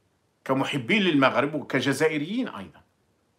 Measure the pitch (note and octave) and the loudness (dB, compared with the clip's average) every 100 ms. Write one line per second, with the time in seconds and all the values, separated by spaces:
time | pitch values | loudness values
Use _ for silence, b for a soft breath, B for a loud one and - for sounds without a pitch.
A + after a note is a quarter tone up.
0 | _ _ _ _ - C3+ C#3+ C#3+ A#2+ G#3+ | _ _ _ _ -4 -2 -2 -4 0 2
1 | F#3+ D3 C3 A#2+ C#3+ D3+ A2+ C#3 C3 C3+ | 4 4 4 4 0 -4 -4 -2 0 0
2 | D#3 D#3 D3 A#3 A#3+ - F#2 - _ _ | 0 0 -4 -6 -6 -8 -16 -18 _ _
3 | _ _ _ | _ _ _